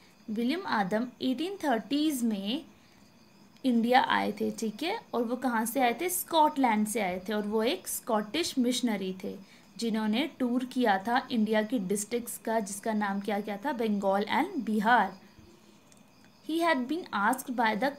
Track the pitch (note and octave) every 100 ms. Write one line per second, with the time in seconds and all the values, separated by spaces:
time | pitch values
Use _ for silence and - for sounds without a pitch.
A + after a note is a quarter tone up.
0 | - - - G#3+ A#3+ E4 G4 A#3 F#3+ G#3+
1 | B3 - B3+ B3+ E4+ G4+ D4+ A3+ - C#4+
2 | D#4 C4+ A#3 G3+ G3 C#4 - - - -
3 | - - - - - - C4 A#3 A#3 B3
4 | - G3+ G3+ G#3 A3 G#3+ A3 G#3+ D#4+ A4+
5 | - A#3 A#3 B3+ B3+ A3+ A3+ C4+ A#3+ A#3
6 | F4 - - E4 D4+ D4 B3+ G#3+ G#3+ A#3
7 | F#3+ F#3 F#3+ G#3+ G#3 A3 A3 F4+ - -
8 | - G#3+ G#3+ D4+ E4+ - A#3+ B3 A#3+ G#3
9 | F#3+ F#3 G3+ F#3+ - - - - A3+ A3
10 | G#3+ A3 D#4 - B3 B3 B3+ B3+ A#3 F#3+
11 | G3 B3+ - A#3+ G#3 G#3+ G#3+ B3+ F#3 G#3
12 | - A#3+ A#3+ - - A3+ G3+ G3+ A3+ G#3+
13 | G#3 G3 G3+ G3+ G#3+ G3+ C#4 B3 A3+ G3+
14 | G3 G3 - A3+ F4 F4+ G#3 G#3+ G#3 A#3+
15 | F#3+ - - - - - - - - -
16 | - - - _ - D#4+ E4+ D4 B3 D#4
17 | - G#3 G#3 B3+ - A#3+ A3 G#3+ C4